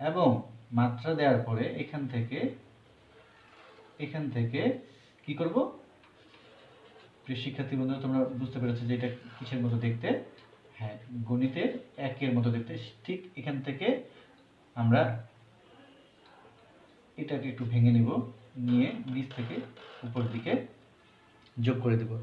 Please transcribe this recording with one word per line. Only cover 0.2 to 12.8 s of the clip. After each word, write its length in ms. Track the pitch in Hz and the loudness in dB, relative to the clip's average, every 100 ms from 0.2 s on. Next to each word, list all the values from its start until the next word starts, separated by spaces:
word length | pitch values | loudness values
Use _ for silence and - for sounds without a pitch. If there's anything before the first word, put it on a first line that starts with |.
| 151 113 - - - | 4 4 -2 -16 -2
মাত্রা 380 | 117 120 117 156 | 2 2 0 -2
দেওয়ার 260 | 156 143 123 113 | 2 4 4 2
পরে 180 | 113 147 - | -2 -2 -4
এখান 200 | 147 147 135 | -6 -6 -4
থেকে, 300 | 123 113 - 254 - - - - - - - - - - - - - - - | -2 -2 -2 -4 -4 -14 -20 -20 -20 -20 -20 -20 -20 -20 -20 -20 -20 -20 -10
এখান 260 | 151 160 143 | -8 -4 -4
থেকে 300 | 120 117 135 233 - - - - _ - | 0 0 2 0 0 -6 -20 -20 _ -6
কি 40 | |
করব? 220 | 151 170 220 - - - - - - - - - - - - - - - - | -2 0 0 0 -4 -20 -20 -20 -20 -20 -20 -20 -20 -20 -20 -20 -20 -20 -14
প্রিয় 160 | - 120 | -8 -6
শিক্ষার্থী 300 | 135 135 127 135 | -6 -6 -4 -2
বন্ধুরা, 240 | 131 135 | -2 -2
তোমরা 200 | 135 131 131 127 | 0 2 0 -2
বুঝতে 180 | 127 - | -6 -2
পেরেছো 220 | 120 117 117 | -2 0 -2
যে 80 | |
এটা 140 | 123 123 - - | 0 -2 -6 -12
কিসের 260 | - 123 127 | -14 -6 -2
মতো 120 | 120 117 | 0 2
দেখতে? 320 | 117 117 185 277 - - - - - - | 0 0 0 0 -4 -16 -20 -20 -20 -10
হ্যাঁ, 180 | 107 104 117 123 113 | -10 -10 -10 -8 -2
গণিতের 420 | 123 131 - 240 - - - | 0 0 0 -2 -2 -10 -8
একের 340 | 135 - 135 120 | -6 -2 0 2
মতো 120 | 117 | 2
দেখতে। 220 | 117 113 165 | 0 -4 -8